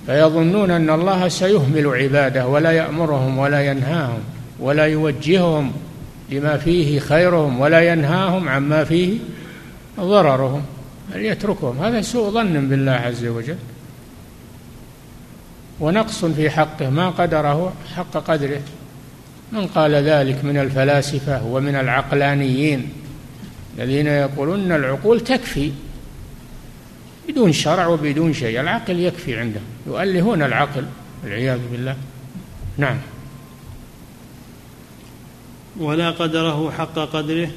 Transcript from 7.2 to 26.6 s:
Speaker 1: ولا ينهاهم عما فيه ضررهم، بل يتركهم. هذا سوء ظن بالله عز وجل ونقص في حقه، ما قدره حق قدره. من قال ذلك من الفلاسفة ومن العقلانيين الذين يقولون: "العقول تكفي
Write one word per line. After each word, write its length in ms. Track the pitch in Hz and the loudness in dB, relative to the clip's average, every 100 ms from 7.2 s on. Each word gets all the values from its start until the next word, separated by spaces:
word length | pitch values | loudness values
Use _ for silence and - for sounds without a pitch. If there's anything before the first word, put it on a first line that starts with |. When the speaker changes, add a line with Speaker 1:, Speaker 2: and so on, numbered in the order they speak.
| 180 175 151 123 | 6 4 2 2
Speaker 1:
ولا 320 | 139 165 170 | 4 6 6
ينهاهم 560 | 170 143 175 190 185 165 | 4 2 2 2 0 0
عما 360 | 131 143 156 | 0 2 2
فيه 340 | 156 165 180 226 - - - - - - - - | 2 2 2 -2 -6 -14 -16 -18 -18 -20 -16 -6
ضررهم، 640 | 180 202 160 131 131 139 139 - - - - | 2 6 6 4 2 -2 -6 -12 -18 -18 -12
بل 100 | 180 | -6
يتركهم. 540 | 214 185 208 196 143 123 | -4 -2 -2 -2 -2 -2
هذا 240 | 175 240 | -2 0
سوء 280 | 190 247 233 | -2 -2 0
ظن 380 | 220 220 156 139 | 0 2 2 2
بالله 240 | 135 135 | 2 2
عز 320 | 127 120 117 | 2 0 -2
وجل 320 | 120 117 117 170 - - - - - - - - - - - - - - - - - - - - - - | -4 -4 -6 -10 -12 -18 -20 -20 -20 -20 -20 -20 -20 -20 -20 -20 -20 -20 -20 -20 -20 -20 -20 -20 -20 -4
ونقص 440 | 151 190 220 - | 0 2 0 -2
في 260 | 175 151 151 | -2 2 0
حقه، 400 | 156 156 - 139 | 2 0 0 -2
ما 200 | 139 180 | 0 0
قدره 640 | 170 175 160 151 147 180 185 - 165 | 0 0 2 0 0 -2 -8 -12 -10
حق 200 | 175 160 | -6 -6
قدره. 440 | 147 160 139 143 139 - - - - - - - - | -2 -2 0 -4 -8 -14 -18 -20 -20 -20 -20 -20 -10
من 140 | 220 185 | -6 -2
قال 280 | - 156 | 2 4
ذلك 500 | 147 143 151 135 135 | 4 4 4 2 0
من 120 | 143 143 | 0 0
الفلاسفة 880 | 135 135 135 143 135 139 135 135 | 0 2 4 4 2 -4 -2 -2
ومن 300 | 110 127 143 | -2 -2 0
العقلانيين 1160 | 139 131 127 135 143 139 143 139 131 151 139 120 - - - - - - - - - | 0 2 0 0 2 2 2 0 2 2 0 -4 -10 -16 -16 -18 -18 -18 -18 -16 -8
الذين 280 | 120 139 147 | -2 0 2
يقولون: 680 | 147 139 143 143 196 190 | 2 0 -2 -2 -2 0
"العقول 480 | 160 131 135 202 233 | 0 0 0 2 2
تكفي 520 | 233 254 - - 139 139 - - - - - - - - | 2 -2 -2 -4 -4 -6 -12 -14 -16 -16 -18 -18 -18 -20